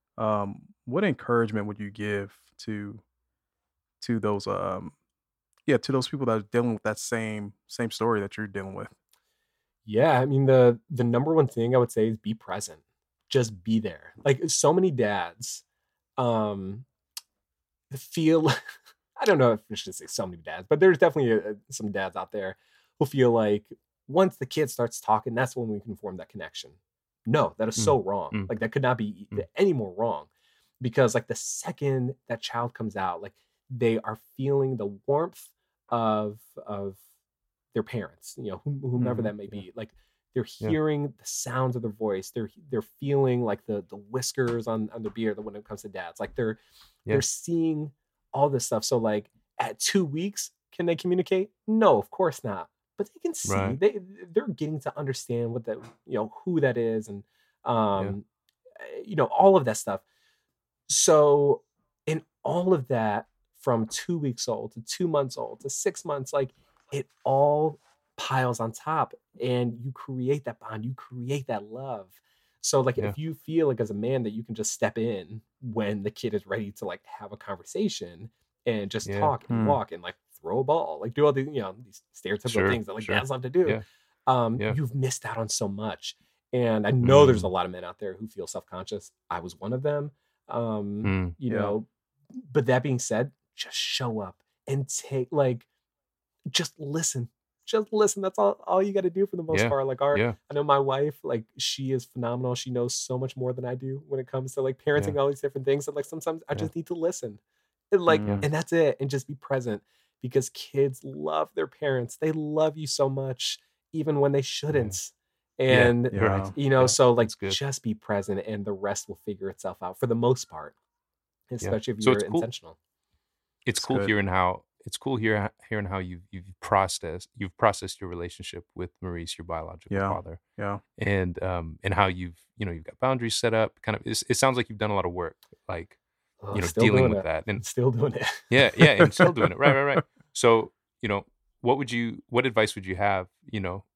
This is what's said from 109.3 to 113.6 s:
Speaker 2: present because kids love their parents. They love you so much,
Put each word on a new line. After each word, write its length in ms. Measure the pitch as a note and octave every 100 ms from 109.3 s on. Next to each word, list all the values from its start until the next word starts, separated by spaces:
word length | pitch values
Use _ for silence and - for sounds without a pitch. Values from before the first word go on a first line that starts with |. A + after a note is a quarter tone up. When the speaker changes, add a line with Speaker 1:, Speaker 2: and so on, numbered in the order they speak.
| C#3+
Speaker 2:
present 480 | - C3+ A#2+ G#2 _ _ _ _
because 280 | B2 C#3 B2+
kids 540 | - - C#3 C#3 C3
love 500 | C#3 C#3+ D3+ D#3 D3+
their 140 | - D3+
parents. 500 | - D3 C3 A#2 -
They 140 | D#3
love 460 | D#3 D3+ D3+ D#3 D3+
you 100 | D3+
so 220 | - C#3
much, 500 | C3+ C3+ B2+ - -